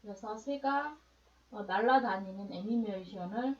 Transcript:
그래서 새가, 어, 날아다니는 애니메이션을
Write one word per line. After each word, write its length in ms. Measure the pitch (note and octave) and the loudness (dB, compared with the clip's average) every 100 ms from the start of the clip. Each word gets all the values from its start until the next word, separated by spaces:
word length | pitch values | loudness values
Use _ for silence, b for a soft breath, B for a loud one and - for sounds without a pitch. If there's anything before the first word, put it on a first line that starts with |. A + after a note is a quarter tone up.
그래서 340 | G#3 G3 A3 A3 | -12 -10 -8 -6
새가, 580 | C#4 C#4 C4+ C#4 D4+ D4+ _ _ _ _ _ | -4 0 2 2 0 -8 _ _ _ _ _
어, 140 | G#3 | -8
날아다니는 880 | G3+ F#3 A#3 C4 A#3 F#3+ F#3+ F#3+ G3+ | 0 4 6 6 6 -2 -4 -8 -8
애니메이션을 1040 | F3 G#3 A#3 A3 F#3+ F#3 F#3+ F3+ A3 C4 C4+ | -6 0 0 0 -4 -6 -8 -4 -2 -2 -2